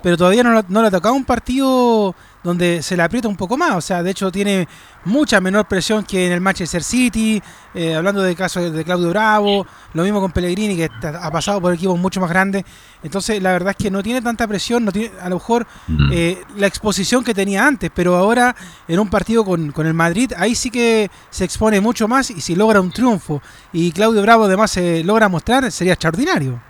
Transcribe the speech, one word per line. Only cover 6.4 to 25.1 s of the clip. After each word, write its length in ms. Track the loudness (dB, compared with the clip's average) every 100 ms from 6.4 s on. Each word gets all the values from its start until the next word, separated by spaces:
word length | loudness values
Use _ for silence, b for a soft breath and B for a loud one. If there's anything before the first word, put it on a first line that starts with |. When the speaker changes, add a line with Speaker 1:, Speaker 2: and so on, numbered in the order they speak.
Speaker 1:
Manchester 440 | 0 -2 -4 -6
City, 580 | -4 0 0 0 -2 -2 B B B
eh, 220 | -6 -4 -2
hablando 260 | -2 0
del 140 | -2 0
caso 240 | -4 -2
de, 100 | -4
de 140 | -4
Claudio 260 | -2 0 0
Bravo, 560 | 0 2 2 2 0 -2 B B
lo 100 | -2
mismo 160 | 0 0
con 100 | -2
Pellegrini, 460 | -2 -2 -2 -2 -2
que 80 |
está, 420 | -4 -4 -10 -8 -4
ha 40 |
pasado 280 | -4 -2 0
por 140 | 0
equipos 240 | 0 0 0
mucho 220 | 0 -2
más 100 | -2
grandes. 340 | 0 0 -2 -6 B B B
Entonces, 400 | -8 -6 -4 -2
la 80 | 0
verdad 200 | 0 -2
es 120 | -4
que 80 | -4
no 100 | -4
tiene 220 | -2 -4
tanta 240 | -4 -4 -4
presión, 380 | -4 -2 -2
no 80 | 0
tiene, 180 | -2 -6 -8
a 80 | -6
lo 80 | -6
mejor, 300 | -2 -2 -2 B B
Speaker 2:
Mm. 220 | 0 0
Speaker 1:
eh, 300 | 2 0 -2 -10 -2
la 120 | -2
exposición 560 | 0 -2 -2 0 0
que 100 | 0
tenía 320 | -2 -2 2 2
antes, 240 | 2 -4
pero 220 | 0 2
ahora 400 | 4 4 4 2 0 B B -2
en 140 | 0
un 100 | 2
partido 340 | 0 2 0
con, 280 | 2 0 -2
con 140 | -2 -2
el 80 |
Madrid, 380 | 2 2 2 -2 0
ahí 180 | -2
sí 160 | 0 -4
que 400 | 0 2 2 0 B B
se 140 | -6
expone 360 | -6 0 2 2
mucho 260 | 2 0 0
más 240 | 0 -2
y 100 | -6
si 140 | -4
logra 260 | 0 4 4
un 120 | 2
triunfo, 500 | 0 0 0 -2 -8 B B B
y 180 | -2 -2
Claudio 320 | 2 2 2
Bravo 220 | 4 6
además 260 | 6 4 2
se 320 | 2 0 0
logra 260 | 2